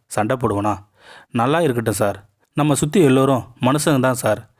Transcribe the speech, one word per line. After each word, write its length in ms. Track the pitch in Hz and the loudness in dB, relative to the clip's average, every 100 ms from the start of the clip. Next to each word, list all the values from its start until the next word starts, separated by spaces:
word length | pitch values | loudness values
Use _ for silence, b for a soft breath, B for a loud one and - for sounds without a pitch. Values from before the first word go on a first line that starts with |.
| _ | _
சண்டை 300 | - 107 131 | -4 -2 -2
போடுவனா? 380 | 117 101 104 95 - B B B B | -2 -2 -4 -4 -10 B B B B
நல்லா 300 | 120 123 160 | -2 0 0
இருக்கட்டும் 320 | 160 120 113 | 0 -2 -2
சார். 360 | 101 104 98 - _ _ | -2 -2 -4 -14 _ _
நம்ம 200 | - 151 | -2 0
சுத்தி 280 | 139 156 202 | 0 0 2
எல்லோரும் 420 | 147 131 135 135 - - | 4 4 2 0 -4 -4
மனுஷங்க 380 | 123 147 151 139 | 0 0 0 0
தான் 140 | 131 | 0
சார். 360 | 120 113 104 - | 0 -2 -2 -6